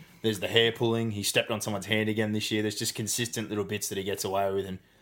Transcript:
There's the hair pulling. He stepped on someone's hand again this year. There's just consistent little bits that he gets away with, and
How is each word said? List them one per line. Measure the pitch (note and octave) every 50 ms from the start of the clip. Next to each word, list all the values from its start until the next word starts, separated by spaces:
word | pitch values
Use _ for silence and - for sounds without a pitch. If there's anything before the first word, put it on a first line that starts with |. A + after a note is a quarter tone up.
| - - - -
There's | - A2+ G#2+ F#2
the | G2+
hair | - - A#2 A#2 A#2
pulling. | A2 - A#2+ A2+ A2+ A#2 A2+ A2
He | G#2 G#2 G2+
stepped | - - B2 - -
on | A2+ G2+
someone's | - A2+ G#2+ F#2+ F#2
hand | - A2 A2 G#2+ G#2+
again | G#2+ A2 A2 G#2+
this | G#2+ G#2+ - -
year. | A2 G#2+
There's | G#2+ G#2+ G#2 -
just | A#2+ - -
consistent | - A2 G2+ - - A#2+ A2+ - A#2 G#2+ -
little | G#2+ G#2 G2
bits | F2+ G#2+ G2+ - -
that | G2+
he | G2 F#2
gets | G2+ G2 - -
away | G2 F#2+ G2 G2 G2 F#2+
with, | G2 F#2+
and | F#2+ F#2 F#2 - _ _ -